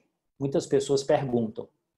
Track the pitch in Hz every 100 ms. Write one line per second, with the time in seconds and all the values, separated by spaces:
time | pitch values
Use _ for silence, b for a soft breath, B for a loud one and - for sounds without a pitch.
0 | _ _ _ - 139 160 - 139 139 139
1 | - 147 135 120 110 117 - _ _